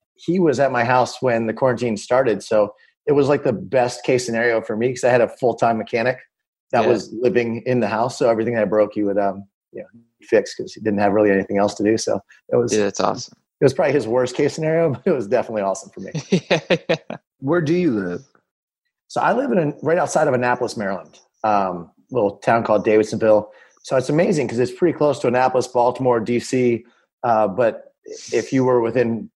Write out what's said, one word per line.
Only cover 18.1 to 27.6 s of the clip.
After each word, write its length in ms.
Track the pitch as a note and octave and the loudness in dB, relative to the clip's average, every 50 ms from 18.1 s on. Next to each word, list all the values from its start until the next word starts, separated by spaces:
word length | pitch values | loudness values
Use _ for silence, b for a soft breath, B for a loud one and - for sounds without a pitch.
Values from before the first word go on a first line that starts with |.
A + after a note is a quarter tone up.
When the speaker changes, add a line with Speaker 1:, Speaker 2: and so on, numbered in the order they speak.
| F2+ - C3+ _ _ _ _ _ _ _ _ _ _ _ _ _ _ _ _ _ - | -6 -8 -12 _ _ _ _ _ _ _ _ _ _ _ _ _ _ _ _ _ -6
Speaker 1:
So 60 | - B2+ | -2 0
I 100 | D#3 G3+ | 0 0
live 180 | B3 C#4+ B3+ | 0 0 0
in 60 | A#3 | 0
a, 160 | F#3 D#3 D3 C#3+ - - | 0 0 0 -4 -4 -2
right 140 | D3 E3 | 0 0
outside 320 | F3+ D3 C3+ - D#3+ D#3 D3 | 0 0 0 0 2 2 2
of 60 | B2+ | 2
Annapolis, 420 | A#2+ B2 B2 B2 B2 B2 G#2+ - | 0 0 0 0 0 -2 -6 -6
Maryland, 440 | A2+ G#2 F#2+ G2 F2 - - _ - _ _ _ _ - | -6 -6 -6 -6 -6 -8 -14 _ -20 _ _ _ _ -2
um, 480 | G#2+ G#2 G2+ G2 F#2 F2+ F2 E2+ - _ _ _ _ | 0 2 2 0 0 -4 -6 -10 -14 _ _ _ _
little 260 | B2+ B2 G#2 G2 - | -2 0 0 0 -2
town 260 | - - C3 A#2 A#2 A2 | -2 0 0 2 2 2
called 200 | - G#2+ G#2 - | 2 2 2 2
Davidsonville. 600 | A2+ G#2+ A2 G#2+ - A#2+ G#2 A2+ A2 G#2+ G#2+ G#2+ B B B B B B B _ | 4 4 4 2 2 -2 -2 2 4 4 4 2 B B B B B B B _
So 140 | - C#3+ | -4 -2
it's 140 | C3 B2 - | -2 0 0
amazing 360 | D3 D#3+ F3+ A3+ F#3 D3+ C3 | 0 2 2 2 2 0 0
'cause 120 | G#2+ A2+ A#2 | -2 -2 -2
it's 120 | B2 A#2+ | -2 -2
pretty 220 | - - F#3 E3 C#3 | -2 0 0 0 0
close 260 | - D3+ D3 C3+ - | 2 0 0 0 0
to 60 | - | 0
Annapolis, 400 | B2 A#2+ B2+ B2+ B2+ B2+ B2+ A#2+ | 0 2 2 2 2 2 0 -2
Baltimore, 540 | - - B2 A#2+ B2 B2 - C3 B2+ A#2+ A#2 | 0 0 0 2 2 0 0 0 2 2 2
D 180 | G#2 G#2+ A#2+ A#2 | 0 0 -2 -2
C. 460 | - - - B2+ B2+ A#2+ A#2 A2+ b b b b b b _ _ - | -2 -2 -2 0 2 2 0 -2 b b b b b b _ _ -2
Uh, 260 | A#2+ A2+ A2 G#2+ G#2 | 0 2 2 2 0
but 460 | F#2 A2 | 0 0